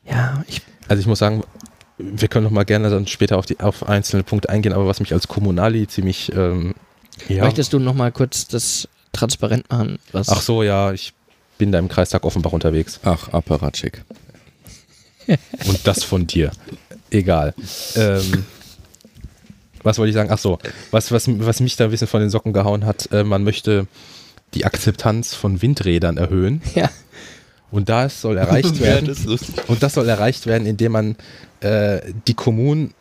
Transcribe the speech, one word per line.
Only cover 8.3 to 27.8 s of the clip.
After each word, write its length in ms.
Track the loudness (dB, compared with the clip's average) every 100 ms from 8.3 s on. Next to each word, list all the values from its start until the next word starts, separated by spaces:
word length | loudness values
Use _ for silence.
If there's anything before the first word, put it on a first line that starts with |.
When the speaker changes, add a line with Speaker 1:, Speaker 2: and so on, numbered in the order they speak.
| -2 -4
Speaker 1:
das 400 | -4 -4 -6 -8 _ _
transparent 580 | -4 -2 -2 0 -2 0
machen, 280 | -2 -2 -4 _
was 160 | -4 0
Speaker 2:
Ach 120 | 0
so, 220 | 2 2
ja, 300 | 2 2 0
ich 200 | -2 -10 _ _ _ _ _
bin 140 | 2
da 60 | 2
im 100 | 2
Kreistag 360 | 0 0 0
Offenbach 280 | 0 -2 -2
unterwegs. 480 | 0 0 0 -2 -4
Speaker 3:
Ach, 260 | -2 -2 -2
Apparatschik. 760 | -4 0 -2 -2 -4 -8 -10 -20 -20 -20 -20 _ _ -20 -20 _ _ _ _ 0
Speaker 2:
<laughs> 400 | 0 -2 -6 -2
Und 140 | 0 0
das 160 | -2
von 220 | -2 -2 0
dir. 240 | 0 0 -4 -18 -20 _ -20 _
Egal. 440 | 0 2 2 0 -4 -14 -12 -6 0
Ähm, 480 | 2 0 0 -2 -4 -16 -20 -20 -20 _ -20 -20 -20 _ -20 -20 _ -2
was 160 | 0 2
wollte 120 | 2
ich 40 |
sagen? 160 | 2 0
Ach 60 | 0
so, 200 | 0 -2 -6 -14 -2
was, 220 | -2 2
was, 140 | 0 0
was 320 | 0 0 2
mich 160 | 0 2
da 80 |
ein 60 | 0
bisschen 180 | 0 0
von 120 | 2
den 100 | 2
Socken 220 | 0 0
gehauen 340 | 0 2 0 0
hat, 240 | -2 0
äh, 120 | 0
man 200 | 2 2
möchte 420 | 0 0 0 0 0 -10 -20 -20 -20 -20 _
die 100 | -2
Akzeptanz 680 | -2 0 0 2 0 0 -2
von 260 | -4 -2 2
Windrädern 560 | 0 2 2 2 2 0
erhöhen. 460 | 0 2 0 0 -2
Speaker 1:
Ja. 160 | 0 -2 -4 -20 -20 -20 -20 _ _ _
Speaker 2:
Und 180 | -4